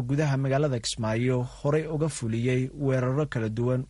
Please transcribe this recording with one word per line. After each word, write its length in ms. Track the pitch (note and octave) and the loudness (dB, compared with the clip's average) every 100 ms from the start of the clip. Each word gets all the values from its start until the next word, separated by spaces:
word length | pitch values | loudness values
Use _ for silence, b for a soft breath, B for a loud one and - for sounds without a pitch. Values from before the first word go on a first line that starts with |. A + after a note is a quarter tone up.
| B2 | 0
gudaha 300 | C#3+ D3+ C3+ | 0 2 2
magaalada 400 | C3+ C3+ D3+ B2 | 2 2 2 0
Kismaayo 640 | - - A2 A2+ B2+ B2 | -4 -2 0 2 2 0
horay 400 | B2 - C#3+ D#3 | -2 -2 0 0
uga 240 | D#3 D3+ D#3+ | 0 -2 -2
fuliyey 640 | - A2+ A2+ B2 B2+ C3 - | -2 -2 0 2 2 0 -2
weeraro 460 | C3+ C3 B2+ C#3 D3 | 0 2 2 0 0
kala 220 | B2 A2 | -2 -2
duwan 320 | A2 A#2+ B2+ | 0 0 0